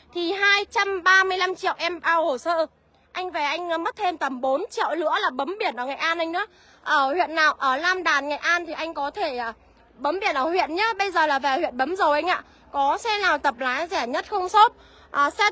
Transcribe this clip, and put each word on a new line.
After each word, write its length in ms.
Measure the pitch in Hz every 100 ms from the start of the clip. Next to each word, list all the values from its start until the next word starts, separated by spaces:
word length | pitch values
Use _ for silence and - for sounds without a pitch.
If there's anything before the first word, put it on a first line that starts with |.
| _
thì 180 | 349 339
hai 320 | 392 403 403
trăm 380 | 415 440 392 381
ba 220 | 339 381
mươi 140 | 381 370
lăm 160 | 370
triệu 180 | 370 370 -
em 240 | 339 339
bao 240 | 311 330
hồ 140 | 320 254
sơ. 280 | 330 339 311 _ _ _ _
Anh 180 | - 370
về 120 | 320
anh, 280 | 285 320 349
ờ, 80 | 330
mất 180 | 359 -
thêm 220 | 381 339
tầm 220 | 277 262
bốn 240 | 262 277 415
triệu 240 | - 294
nữa 200 | 311 311 381
là 100 | 381
bấm 260 | 254 277 415
biển 180 | 381 240
ở 100 | 254
Nghệ 80 |
An 240 | 277 320 339
anh 140 | 330
nữa. 140 | 339 415 _ _ _
Ở 300 | - 302 269
huyện 220 | 339 302
nào, 200 | 320 311 -
ở 180 | 269 262
Lam 260 | 339 370
Đàn, 260 | 330 285 285
Nghệ 80 | 285
An 300 | 311 349 330
thì 60 |
anh 220 | 285 320
có 160 | 311 285
thể, 260 | 339 339 247
à, 160 | 233 226 _ _ _ -
bấm 220 | 277 370
biển 140 | 403
ở 80 | 294
huyện 320 | 277 359 269
nhá. 180 | 339 440 453
Bây 120 | 403
giờ 160 | 339 311
là 120 | 277
về 180 | 277 269
huyện 200 | 302 247
bấm 200 | 262 381
rồi 220 | 330 294
anh 120 | 339
ạ. 120 | 339 - - -
Có 260 | 285 277 359
xe 200 | 453 415
nào 200 | 370 302
tập 160 | 285 233
lái 280 | 262 262 339
rẻ 200 | 370 233
nhất 180 | 302 392
không 180 | 415 359
shop? 240 | 427 466 - - - -
À, 200 | - 285
xe 140 | - 415